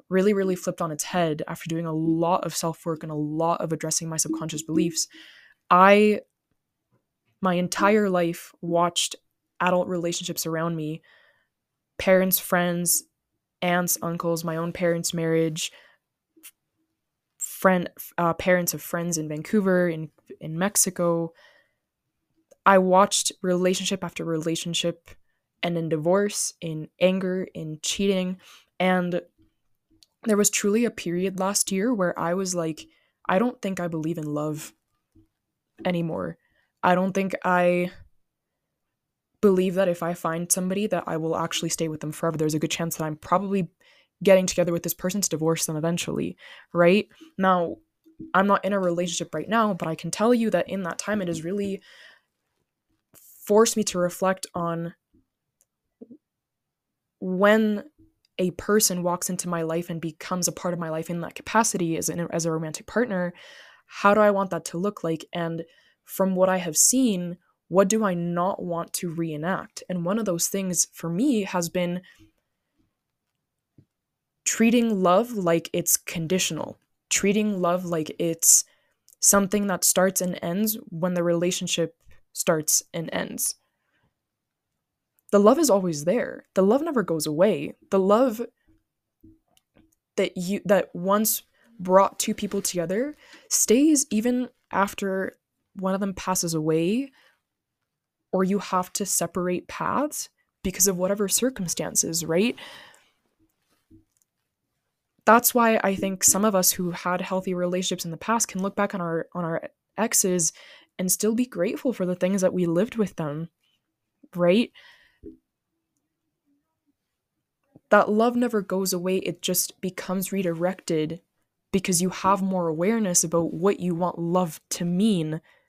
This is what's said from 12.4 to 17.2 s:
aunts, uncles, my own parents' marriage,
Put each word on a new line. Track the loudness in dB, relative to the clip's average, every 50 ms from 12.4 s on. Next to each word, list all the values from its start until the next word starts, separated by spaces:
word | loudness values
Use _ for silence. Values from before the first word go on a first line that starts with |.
| -2 0 0 0 0 0 0 -2 0 0 -2 -2 -4 _ _ _ _ _ _ _ _ _ _ _ -2
aunts, | 0 0 2 0 0 -2 -4
uncles, | -4 -6 -6 -2 -2 -2 -2 -2 -2
my | -4 -4
own | -4 -4 -6 -4
parents' | -2 0 0 0 0 -2 -4 -4
marriage, | -2 -2 2 2 2 2 2 0 -4 -8 -8 -10 -14 -20 _ _ _ _ _ _ _ _ _ _ _ _ -20 _ _ _ _ _ _ _ _ _ _ _ _ _ _